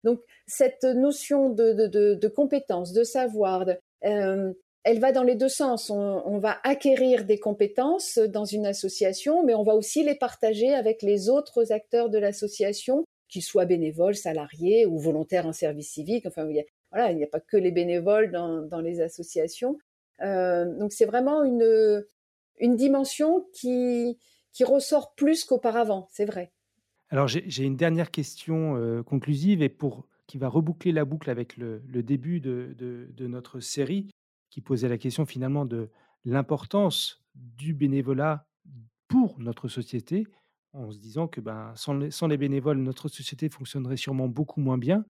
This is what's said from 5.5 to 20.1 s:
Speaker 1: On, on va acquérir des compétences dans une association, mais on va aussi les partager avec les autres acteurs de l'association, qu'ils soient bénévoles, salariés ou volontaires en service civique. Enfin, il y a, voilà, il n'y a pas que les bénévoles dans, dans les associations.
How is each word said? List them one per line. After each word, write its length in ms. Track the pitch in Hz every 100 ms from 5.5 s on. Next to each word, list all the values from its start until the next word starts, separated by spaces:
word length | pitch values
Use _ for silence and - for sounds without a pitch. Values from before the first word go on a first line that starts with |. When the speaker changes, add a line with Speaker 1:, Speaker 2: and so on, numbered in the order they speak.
| 262 277 233 -
Speaker 1:
On, 320 | 202 202 190
on 140 | - 202
va 200 | 214 -
acquérir 640 | 262 277 277 262 254 247
des 140 | 196 208
compétences 800 | 214 202 202 208 269 370 - -
dans 260 | 214 202
une 220 | 208 208 208
association, 800 | 196 196 - 190 190 277 330
mais 100 | 302
on 100 | 220
va 100 | 214
aussi 300 | 214 214 294
les 100 | 294
partager 580 | 285 247 - 220 208 247
avec 300 | 277 220 220
les 260 | 202 202 190
autres 440 | 277 294 - 226
acteurs 360 | 214 - 233 233
de 100 | 208
l'association, 880 | 202 202 208 - 196 202 - 269 330 _ _
qu'ils 140 | 185
soient 220 | - 202
bénévoles, 500 | 175 175 160 160 180
salariés 720 | 202 175 156 147 151 175 220 214
ou 100 | 160
volontaires 480 | 156 151 160 185 160
en 60 |
service 380 | 160 156 147 147
civique. 340 | - 151 233 185
Enfin, 220 | 165 156
il 60 |
y 60 | 147
a, 40 | 147 _ _
voilà, 180 | 196 233
il 60 | 165
n'y 80 |
a 40 | 147
pas 120 | 156
que 160 | _ 208
les 160 | 180
bénévoles 580 | 175 175 175 170 214 214
dans, 320 | 175 170 165
dans 180 | 156 165
les 200 | 165 170
associations. 760 | 160 - 170 170 165 - 247 311 _ _ _